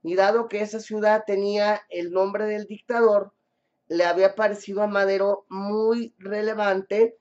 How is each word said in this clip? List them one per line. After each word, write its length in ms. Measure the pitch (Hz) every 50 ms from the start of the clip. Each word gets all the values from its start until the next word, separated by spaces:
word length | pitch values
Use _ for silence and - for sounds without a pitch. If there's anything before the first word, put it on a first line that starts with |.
y 120 | - 165 180
dado 340 | 190 190 202 220 233 226 -
que 140 | 202 208
esa 180 | 214 208 214 220
ciudad 440 | - - 214 214 208 214 214 220 214
tenía 560 | - 202 196 202 202 208 208 208 208 214 208 - _
el 200 | 180 175 175 175
nombre 360 | 175 185 190 196 196 196 214
del 180 | 214 214 214 208
dictador, 720 | 208 214 208 _ - 240 233 233 220 208 202 196 202 _ _ _ _ _ _ _ _ _ _ _ _
le 160 | 165 170 175
había 300 | 175 175 185 190 196 196
parecido 480 | 208 220 208 202 202 - 208 196 202
a 40 | 208
Madero 580 | 208 202 202 196 196 196 190 196 202 202 202 _ _
muy 640 | 190 190 196 202 214 214 220 220 233 240 226 226 _ _
relevante 1000 | 185 196 - 208 214 226 220 214 208 202 190 190 190 _ 196 214 226 233 - _